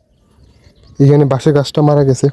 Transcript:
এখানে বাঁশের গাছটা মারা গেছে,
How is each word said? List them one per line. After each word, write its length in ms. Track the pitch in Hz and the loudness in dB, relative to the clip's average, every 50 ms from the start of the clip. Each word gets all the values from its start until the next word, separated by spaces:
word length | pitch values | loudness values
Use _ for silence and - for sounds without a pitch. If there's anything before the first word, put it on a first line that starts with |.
| _ _ _ _ _ _ _ _ _ _ _ _ _ _ _ _ _ - - - 143 | _ _ _ _ _ _ _ _ _ _ _ _ _ _ _ _ _ -12 -4 0 2
এখানে 220 | 139 147 147 147 131 | 2 2 2 2 0
বাঁশের 220 | 135 127 - 160 143 147 | -2 -2 -2 0 0 0
গাছটা 220 | 135 - - 160 147 147 | -2 -4 -2 -2 0 0
মারা 160 | 147 147 143 135 | 2 0 0 0
গেছে, 160 | 127 - - 143 | -2 -2 -2 -4